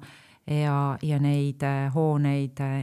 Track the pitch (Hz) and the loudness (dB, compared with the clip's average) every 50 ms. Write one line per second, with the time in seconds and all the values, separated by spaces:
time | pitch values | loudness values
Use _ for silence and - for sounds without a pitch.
0 | - - - - - - - _ - - 151 147 151 147 143 143 143 139 131 107 | -2 -8 -20 -20 -20 -20 -20 _ -6 -2 0 0 2 2 2 2 0 0 -2 -2
1 | - 151 147 139 143 143 143 143 143 143 131 139 143 139 139 135 139 135 131 160 | -2 -2 0 2 2 2 2 2 0 -2 -2 -2 -2 -2 -2 0 -2 -2 0 2
2 | 160 156 151 143 143 143 143 139 139 131 135 - 139 135 135 139 | 2 2 2 2 2 2 2 0 -2 -4 -4 -6 -4 -4 -2 -4